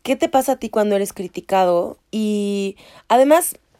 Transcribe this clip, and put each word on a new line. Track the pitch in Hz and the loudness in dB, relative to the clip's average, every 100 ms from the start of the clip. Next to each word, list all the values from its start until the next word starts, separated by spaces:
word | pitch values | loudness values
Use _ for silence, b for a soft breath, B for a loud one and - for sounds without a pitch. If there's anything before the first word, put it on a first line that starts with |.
¿Qué | - 262 | -6 -2
te | 330 | 0
pasa | 262 262 | 0 0
a | 262 | -4
ti | 226 | -4
cuando | 220 208 202 | -2 0 0
eres | 202 | -4
criticado? | - 180 - - 190 180 175 - - _ | -8 -12 -12 -2 0 2 2 -2 -8 _
Y | 220 214 208 202 202 196 - B B B | -6 -4 -2 -4 -4 -6 -8 B B B
además, | 233 277 320 339 - _ | 2 4 4 2 -8 _